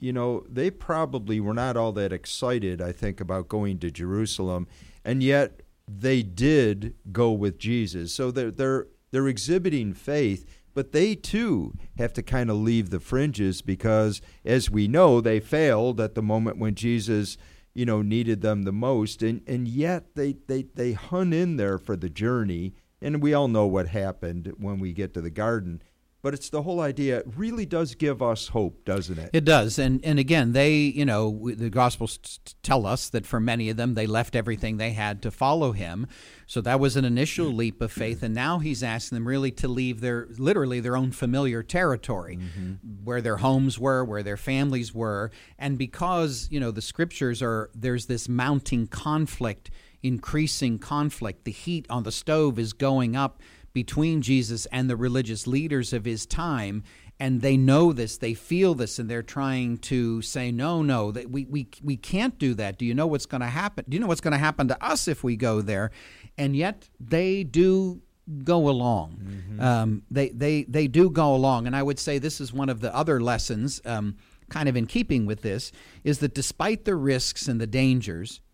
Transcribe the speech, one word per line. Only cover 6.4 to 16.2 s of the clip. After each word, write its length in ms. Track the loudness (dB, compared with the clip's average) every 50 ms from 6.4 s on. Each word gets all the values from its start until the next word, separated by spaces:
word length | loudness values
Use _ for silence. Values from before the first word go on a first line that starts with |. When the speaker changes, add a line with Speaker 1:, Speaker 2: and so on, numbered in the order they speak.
| 4 6 6 6 6 4 2 0 -4 -8 -10 -12 -14 -6
Speaker 1:
go 200 | 0 2 4 4
with 260 | 4 2 2 0 -2 -2
Jesus. 540 | -2 0 0 0 0 -2 -4 -6 -6 -6
So 180 | -4 -4 -2 -2
they're, 200 | -2 -2 -2 -2
they're, 380 | -2 0 0 0 0 0 -2 -4 -12 _ _ _
they're 180 | 0 0 2 2
exhibiting 680 | 0 -2 0 0 0 2 2 2 0 0 0 -2 -4
faith, 500 | -6 -4 -2 0 2 2 2 0 -2 -6 -12 -20 -20 _ -8 -4
but 180 | -4 -4 0
they 220 | 2 4 4 4 2
too 600 | -2 -4 -2 0 0 2 2 0 0 0 -4 -8 -10 -12 -10 -4
have 160 | -2 -2 -2 -2
to 80 | -4
kinda 320 | -4 0 0 0 2 2 2
leave 360 | 2 2 2 2 2 2 0
the 100 | -4 -6
fringes 640 | -4 -2 0 0 0 0 0 0 0 0 0 -2
because, 580 | -2 -4 -4 0 2 4 4 4 4 2 0 -4 -8 -18 -20 -6 0
as 240 | 2 2 2 2 2
we 180 | 2 2 2 4
know, 320 | 6 6 8 8 8 6
they 180 | 4 4 2 0
failed 600 | 0 0 0 2 4 4 4 4 2 0 0 0
at 140 | -2 -2 -2
the 80 | -2